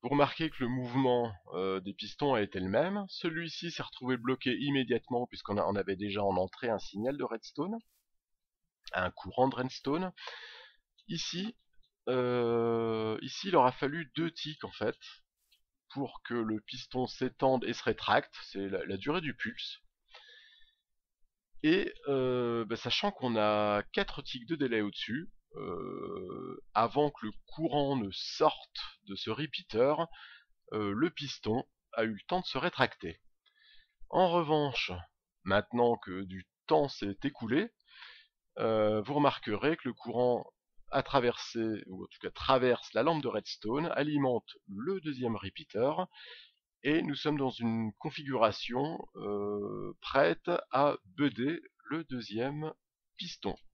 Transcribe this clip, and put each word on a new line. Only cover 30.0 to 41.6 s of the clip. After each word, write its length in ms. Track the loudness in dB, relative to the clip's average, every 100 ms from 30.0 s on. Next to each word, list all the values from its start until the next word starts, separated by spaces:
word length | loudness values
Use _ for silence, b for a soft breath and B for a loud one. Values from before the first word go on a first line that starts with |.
| 0 B B B B _ -8
euh, 200 | -2 0
le 140 | 0 0
piston 560 | -2 -10 -6 -2 -2 -2 _ _
a 100 | -2
eu 80 | 0
le 140 | -2 -2
temps 120 | -4
de 40 |
se 140 | -2 -2
rétracter. 600 | -2 2 2 2 -10 -10 -18 _ _ b b b b b -2
En 200 | 4 6
revanche, 640 | 4 4 4 4 0 -4 -6 -10 _ _ _
maintenant 520 | 2 2 4 4 4 4
que 260 | -2 -8
du 220 | -8 -12 -14 _ 2
temps 220 | 4 4
s'est 280 | -2 -6 -2
écoulé, 460 | -6 -4 0 0 0 _ B B B B B _ _ -2
euh, 420 | 2 4 4 2
vous 140 | 0
remarquerez 640 | 4 4 2 -4 0 0 0
que 100 | -4
le 60 |
courant 580 | -8 -4 2 4 2 -2 _ _ -20 -4
a 120 | -2
traversé, 800 | 2 2 2 0 -6 -2